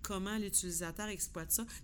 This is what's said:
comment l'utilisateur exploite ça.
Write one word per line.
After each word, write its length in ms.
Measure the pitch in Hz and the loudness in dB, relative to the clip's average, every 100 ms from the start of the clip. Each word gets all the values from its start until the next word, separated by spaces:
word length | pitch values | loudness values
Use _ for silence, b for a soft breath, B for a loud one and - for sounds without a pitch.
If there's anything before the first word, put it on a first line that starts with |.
comment 360 | - 190 196 220 | -2 0 0 0
l'utilisateur 680 | 202 - 185 165 170 165 214 | 4 4 2 0 -2 -2 -4
exploite 440 | 196 - 170 160 | -2 -2 -4 2
ça. 140 | - 233 B | 2 0 B